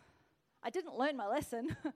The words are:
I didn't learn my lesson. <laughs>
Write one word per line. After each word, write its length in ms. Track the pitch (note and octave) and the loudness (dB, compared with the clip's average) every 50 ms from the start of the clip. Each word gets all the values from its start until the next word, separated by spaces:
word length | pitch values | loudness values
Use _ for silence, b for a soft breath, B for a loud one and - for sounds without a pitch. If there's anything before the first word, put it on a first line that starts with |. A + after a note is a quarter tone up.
| b b b b b b b b _ _ _ _ | b b b b b b b b _ _ _ _
I 80 | - A#3 | -6 -2
didn't 280 | - F#4+ E4 E4+ B2+ A3 | 0 0 -2 -2 0 2
learn 180 | C4+ D4+ C#4+ | 2 2 2
my 120 | B3 G3+ G3+ | 0 0 2
lesson. 480 | A#3+ D4+ C#4 - A#3+ A#3 A#3+ D4 - - - | 2 2 2 0 -2 -2 -2 -2 -2 -2 -4
<laughs> 80 | D4 B | -4 B